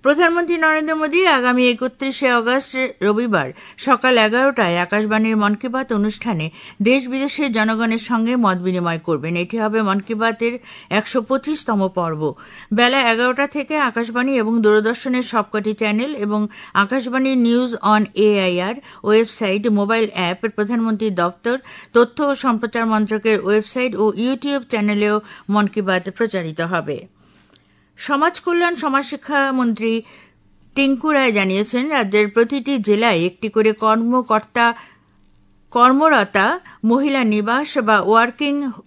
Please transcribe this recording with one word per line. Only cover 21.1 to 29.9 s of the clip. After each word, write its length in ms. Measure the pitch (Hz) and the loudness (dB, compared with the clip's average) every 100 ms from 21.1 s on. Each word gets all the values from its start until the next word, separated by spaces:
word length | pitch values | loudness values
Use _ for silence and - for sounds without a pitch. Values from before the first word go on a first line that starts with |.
দপ্তর, 440 | 175 175 180 226 262 - - - | -2 -2 -2 -4 -4 -6 -20 0
তথ্য 300 | 233 240 - | 2 2 0
ও 100 | 285 | -2
সম্প্রচার 520 | 269 269 226 233 233 226 | 0 0 -2 -2 -2 0
মন্ত্রকের 540 | 214 214 214 220 214 | 0 0 0 0 0
ওয়েবসাইট 540 | 190 214 208 254 254 | 2 0 0 -4 -4
ও 180 | 208 214 | 0 0
YouTube 520 | 180 240 262 285 277 233 | 0 -2 -2 -2 -4 -2
চ্যানেলেও 520 | 226 208 208 208 214 214 - - | -2 0 0 0 0 -4 -16 -2
মন 160 | 208 202 | 0 0
কি 160 | 214 | -2
বাত 280 | 190 180 190 | -2 -2 -4
প্রচারিত 500 | - 226 190 165 156 | -4 -4 -2 -6 -6
হবে। 460 | 170 175 147 139 - _ _ _ _ _ _ _ _ - | -4 -4 -4 -10 -10 _ _ _ _ _ _ _ _ -14
সমাজ 440 | - 285 320 349 | -4 0 0 -2
কল্যাণ 340 | - 339 349 | -4 0 0
সমাজশিক্ষা 800 | 320 294 269 269 285 - 285 277 | -2 -2 -2 -4 -12 -4 -2 0
মন্ত্রী 500 | 262 240 208 226 | 0 -2 -2 -2